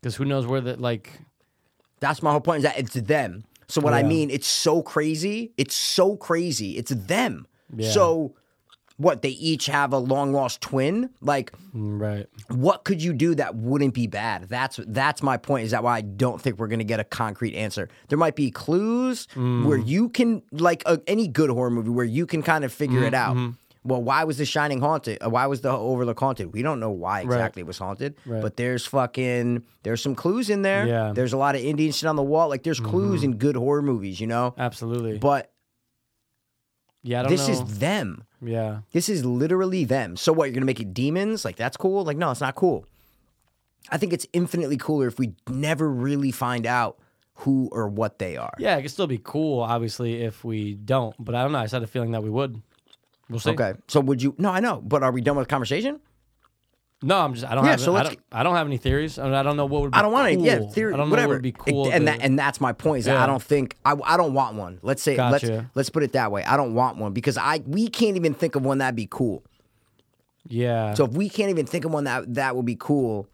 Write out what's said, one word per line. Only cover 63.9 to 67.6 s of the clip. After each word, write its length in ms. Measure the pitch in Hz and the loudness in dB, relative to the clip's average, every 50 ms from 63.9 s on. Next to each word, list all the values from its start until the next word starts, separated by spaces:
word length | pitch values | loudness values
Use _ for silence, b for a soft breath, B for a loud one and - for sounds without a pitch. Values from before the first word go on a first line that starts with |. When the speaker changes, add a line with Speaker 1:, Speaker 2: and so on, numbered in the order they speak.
| 147 147 - | 2 2 2
Speaker 2:
I 140 | - 160 180 | 2 4 4
don't 160 | 175 156 131 | 4 2 2
want 220 | 135 135 117 110 | 2 0 0 -2
one. 240 | 107 98 87 92 90 | -6 -8 -8 -10 -8
Let's 220 | - 117 139 135 - | -2 -2 -2 0 2
say, 120 | 156 139 | 0 2
let's, 280 | 127 127 123 131 143 123 | 4 4 4 4 4 2
Speaker 1:
Gotcha. 260 | 117 110 110 117 127 _ | 0 -2 -2 -4 -4 _
Speaker 2:
let's 140 | 135 135 - | -2 -2 0
put 100 | - 160 | 0 0
it 120 | 147 123 - | 0 2 2
that 180 | 139 117 107 | 0 0 2
way. 120 | 101 101 - | 0 -2 2
I 140 | - 127 139 | 2 2 2
don't 160 | 143 123 113 | 2 2 2
want 240 | 120 127 123 - 80 | 2 2 2 0 -2
one 160 | 107 104 95 | -6 -4 -4
because 240 | 120 117 147 127 127 | -2 -2 -2 0 0
I, 240 | - 143 156 165 | 0 0 0 -2